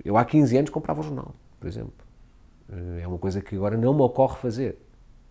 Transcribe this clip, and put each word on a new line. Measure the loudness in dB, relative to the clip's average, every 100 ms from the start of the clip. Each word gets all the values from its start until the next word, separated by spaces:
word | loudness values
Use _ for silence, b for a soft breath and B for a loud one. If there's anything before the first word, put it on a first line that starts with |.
Eu | 0 2
há |
quinze | 4 4 6 4
anos | 2
comprava | -4 -4 -6
o |
jornal, | -6 -10 -12 -16 -20 -14
por | -10
exemplo. | -8 -10 -14 -20 -20 -20 -20 -20 _ -16
Eh, | -12 -10 -8
é | -8
uma | -4
coisa | -4 -4
que | -6 -2
agora | -2 2
não | 2
me | 4
ocorre | 4 4 2 0
fazer. | -6 -4 -4 -6 _ -20 -20 -20 -20